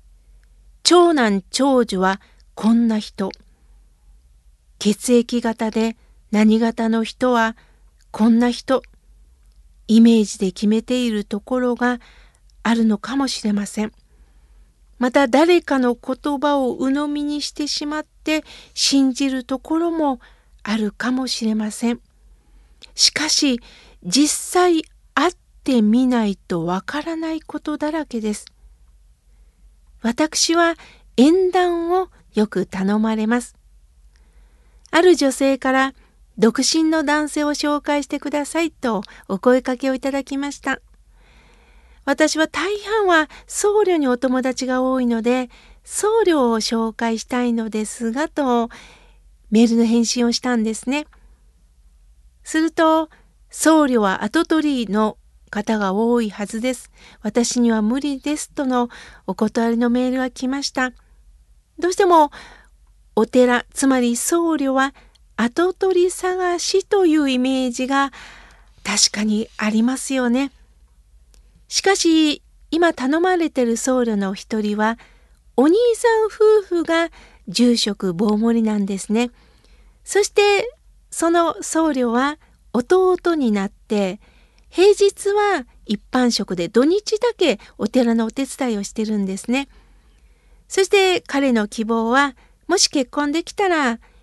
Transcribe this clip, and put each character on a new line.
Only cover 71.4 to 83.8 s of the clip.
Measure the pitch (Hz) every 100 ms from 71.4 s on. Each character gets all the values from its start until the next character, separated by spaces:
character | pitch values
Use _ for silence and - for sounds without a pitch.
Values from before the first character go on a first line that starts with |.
| _ _ -
し | -
か | 392
し、 | 392 330 320 302 - _ _ -
今 | 320 339
頼 | 330 254 311
ま | 370 359
れ | 311
て | -
る | 233 226
僧 | - 254
侶 | 233 208
の | 196
お |
一 | 196 - 220
人 | 208 208
は、 | 214 233 - _ _ _ _ -
お | 294
兄 | 403 480
さ | 440 480
ん | 440 440
夫 | - 427 427 381
婦 | 349
が | 311 330 330 - - _ -
住 | 180 240 226
職 | 214 196 190
坊 | 170 208 208
守 | 226 233
な | 220 208
ん | 196
で | 196
す | -
ね。 | 214 240 _ _ _ _ - _ _
そ | - 392
し | 415
て、 | - 415 392 466 571 _ _ _
そ | - 330
の | 339 330 -
僧 | - 320 320
侶 | 262 240
は | 233 277 302 _ _ _
弟 | 247 - 370 370 349 349 320
に | 240
な | 202 190
っ |
て、 | _